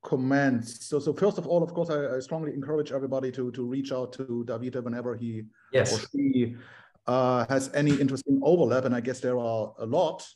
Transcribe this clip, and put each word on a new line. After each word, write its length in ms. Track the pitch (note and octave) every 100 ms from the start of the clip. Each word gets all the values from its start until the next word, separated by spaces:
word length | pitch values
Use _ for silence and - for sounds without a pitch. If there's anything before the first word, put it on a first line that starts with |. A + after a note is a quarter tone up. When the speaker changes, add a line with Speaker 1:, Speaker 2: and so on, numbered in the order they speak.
Speaker 1:
comments. 800 | - C#3 C3 C#3 C#3 A#2+ A2+ - -
So, 140 | D3
so 120 | D3
first 240 | - G3 F#3+
of 80 | E3+
all, 160 | F3
of 120 | E3
course, 160 | E3+ D#3
I, 260 | D3+ C#3 C3
I 40 |
strongly 320 | C3 D#3+ D#3
encourage 400 | C3+ C#3 D#3 D3
everybody 400 | C3 C3+ C3+ C3
to, 180 | B2+ B2
to 120 | A#2
reach 260 | B2 C3 C3+
out 200 | C3 B2
to 300 | - C3 A#2 A#2+
Davide 360 | A2+ B2+ B2+
whenever 340 | A#2+ A#2 A#2+ A2
he 260 | A#2 A2 A2 _ _
Speaker 2:
Yes. 200 | C3 A#2+
Speaker 1:
or 140 | A2 -
she, 420 | C#3+ C#3 B2+ A#2 A#2+ - - - _ -
uh, 360 | B2 B2+ B2 A#2
has 220 | C3+ C3+
any 180 | C#3+ D3 C#3+
interesting 400 | C#3 C3+ - C3+
overlap, 420 | D3 F3 B2+ B2+
and 100 | C3
I 60 | A#2+
guess 200 | A#2 B2+
there 180 | B2+ B2
are 340 | A#2 A2+ G#2+ -
a 80 | A2+
lot. 400 | D3 F3+ - -